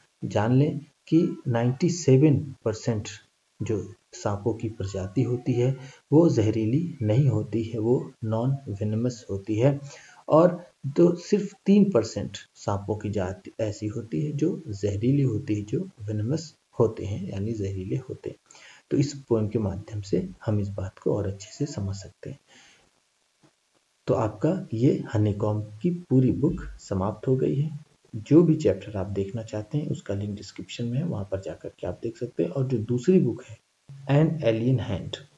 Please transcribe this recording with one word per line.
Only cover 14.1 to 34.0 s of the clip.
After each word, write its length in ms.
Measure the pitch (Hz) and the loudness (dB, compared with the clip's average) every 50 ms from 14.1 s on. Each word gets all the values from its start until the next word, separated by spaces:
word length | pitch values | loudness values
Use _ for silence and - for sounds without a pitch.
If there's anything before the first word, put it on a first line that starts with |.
| 156 156 147 | -4 -4 -2
है 60 | 151 | -2
जो 300 | - 135 151 180 - - - | -2 0 0 -2 -2 -4 -8
जहरीली 540 | 113 101 - 101 101 95 101 117 127 143 143 | -10 -6 -4 -2 -2 -2 0 2 2 4 4
होती 340 | 135 120 107 98 - - 107 | 2 2 0 -2 -2 -2 -4
है, 60 | 104 | -4
जो 280 | 104 - 135 180 190 190 - - | -4 -4 -4 -4 -4 -6 -10 -10
venomous 540 | 101 107 107 107 107 117 156 160 - - - _ _ _ _ - | -8 -6 -4 -2 -2 -2 -2 -4 -6 -10 -18 _ _ _ _ 0
होते 260 | 117 107 - - - | 0 0 0 -4 -6
हैं, 240 | 98 107 151 196 151 | -6 -6 -6 -6 -8
यानी 240 | 104 98 101 113 117 | -6 -4 -4 -4 -4
जहरीले 420 | 104 98 95 98 92 92 104 131 | -4 -4 -4 -4 -6 -6 -4 -6
होते 340 | 131 - - - - - - | -6 -6 -8 -12 -10 -10 -12
हैं। 80 | - - _ _ - - - - - - _ - | -12 -14 _ _ -20 -20 -20 -20 -20 -20 _ -2
तो 60 | - | 0
इस 160 | 139 139 139 - - - - | 0 0 0 -4 -8 -2 0
पोएम 180 | 120 110 107 | 0 0 2
के 120 | 101 - 117 | 0 -2 -2
माध्यम 420 | 107 95 87 92 - - 107 104 | -2 -2 -4 -6 -8 -10 -10 -10
से 280 | 101 - - 185 190 - - - - | -4 -2 -2 -2 -2 -4 -10 -8 -4
हम 140 | - 107 104 | -2 0 0
इस 100 | 101 101 | -2 -4
बात 300 | 98 98 95 98 - - | -6 -8 -8 -10 -10 -6
को 180 | - - 117 | -2 -2 -2
और 100 | 104 101 | 0 -2
अच्छे 220 | 98 98 - - - | -4 -6 -8 -12 -14
से 140 | - - 143 | -8 -6 -6
समझ 300 | 143 - - 101 95 98 | -6 -4 -6 -6 -6 -6
सकते 340 | 98 95 95 - _ - - | -8 -12 -16 -18 _ -14 -14
हैं। 100 | 135 - _ _ _ - _ _ _ _ _ _ _ _ _ _ _ _ _ _ _ _ _ _ _ _ _ _ _ _ _ _ _ _ _ | -14 -16 _ _ _ -20 _ _ _ _ _ _ _ _ _ _ _ _ _ _ _ _ _ _ _ _ _ _ _ _ _ _ _ _ _
तो 60 | - - | 0 0
आपका 540 | - 113 107 - - - 156 190 - - - 117 | 0 0 -2 -2 -2 -2 -2 0 -2 -4 -6 -2
ये 300 | 110 123 151 190 - - - - | 2 2 2 2 2 -2 -2 0
हनीकॉम्ब 640 | 107 107 107 98 - 107 107 104 107 107 - - - | 2 2 2 2 0 0 -2 -2 -2 -4 -8 -8 -4
की 80 | - 175 | -2 -2
पूरी 420 | 175 175 - - 131 131 131 117 | -2 -2 -2 2 4 4 4 4
बुक 300 | - - 143 - - - - - - - | 2 2 0 0 0 -2 -6 -12 -14 -16
समाप्त 480 | - - 101 92 95 107 107 - - | -8 -4 -2 -2 -2 -2 -4 -4 -2
हो 80 | 135 131 | 0 0
गई 200 | 131 - - 127 | 2 2 0 0
है। 240 | 135 151 156 143 - - _ _ _ _ _ - | 0 0 -2 -4 -10 -14 _ _ _ _ _ -12
जो 280 | 110 104 - 143 165 170 | -10 2 6 8 8 8
भी 120 | 156 147 | 6 4
चैप्टर 420 | - - 101 92 - - - - | 4 2 2 0 0 -4 -8 -6
आप 100 | 98 92 | -6 -4
देखना 360 | - - 98 98 - - 113 110 | -4 -2 -4 -4 -4 -6 -8 -8
चाहते 340 | - 107 107 104 - - | -8 -8 -8 -6 -4 -4
हैं, 120 | 147 - - | -4 -4 -4
उसका 240 | - - - - 98 | -6 -6 -6 -6 -4
लिंक 220 | 101 104 104 98 | -4 -4 -6 -6
डिस्क्रिप्शन 500 | - - - - - 98 - - - 120 | -8 -12 -14 -14 -14 -14 -12 -8 -6 -4
में 120 | 117 120 | -4 -2
है, 80 | 131 175 | -2 -2
वहाँ 180 | 175 113 104 98 | -2 -4 -4 -4
पर 180 | - 95 98 | -6 -6 -6
जाकर 300 | - 78 - - - - - _ | -6 -8 -10 -10 -12 -14 -10 _
के 80 | - | -8
आप 120 | 90 87 - - | -8 -6 -6 -8
देख 140 | 117 - | -8 -6
सकते 260 | - 127 120 - - 170 | -6 -8 -6 -2 -2 -2
हैं। 60 | 170 | 0
और 180 | - 139 131 | 0 -2 0
जो 100 | 131 127 | 0 0
दूसरी 420 | 110 107 - 120 123 - 180 190 180 | -2 0 0 -2 0 4 4 6 6
बुक 240 | 139 117 - - - | 4 2 0 -4 -10
है, 140 | - - - _ _ _ _ _ - - - | -16 -20 -20 _ _ _ _ _ -20 -20 -10